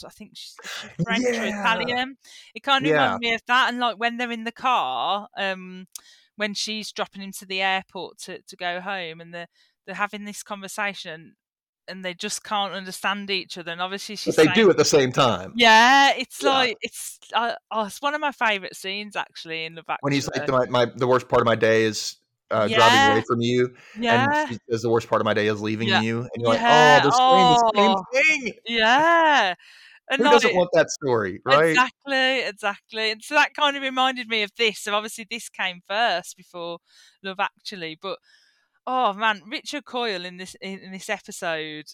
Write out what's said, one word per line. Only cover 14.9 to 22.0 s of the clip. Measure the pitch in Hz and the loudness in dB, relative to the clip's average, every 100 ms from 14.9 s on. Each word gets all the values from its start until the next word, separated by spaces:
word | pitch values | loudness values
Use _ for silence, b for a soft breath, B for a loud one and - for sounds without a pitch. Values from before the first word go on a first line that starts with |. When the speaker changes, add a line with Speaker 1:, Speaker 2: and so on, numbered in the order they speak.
| 151 131 | 4 2
Speaker 2:
time. | 139 131 92 92 233 | 2 2 0 -4 2
Speaker 1:
Yeah, | 233 220 240 269 277 220 | 6 8 8 6 6 2
it's | 254 - | -6 -2
Speaker 2:
Yeah. | 277 | 0
Speaker 1:
like, | 269 254 202 | 2 0 -4
it's, | 247 - - - - | -10 -12 -16 -16 -6
uh, | - 233 - - | -4 -4 -6 -8
oh, | 220 202 | -6 -6
it's | - | -4
one | 285 | -4
of | 302 | -2
my | 294 | -4
favourite | - 233 202 180 - | -2 0 -2 -6 -12
scenes, | 190 202 208 190 | -10 -10 -8 -8
actually, | - - 165 160 160 | -10 -12 -12 -10 -10
in | |
Love | 165 156 151 | -12 -10 -6
Speaker 2:
When | 139 | -2
he's | 139 - | -2 -2
like, | 135 | -6
Speaker 1:
Actually. | 143 131 123 | -2 0 0
Speaker 2:
My, | 127 120 | 0 0
my, | 117 | 0
the | 127 | 2
worst | 127 - | 2 2
part | 127 | 2
of | 117 | 4
my | 110 | 2
day | 110 113 | 4 4
is | 110 104 | 2 -2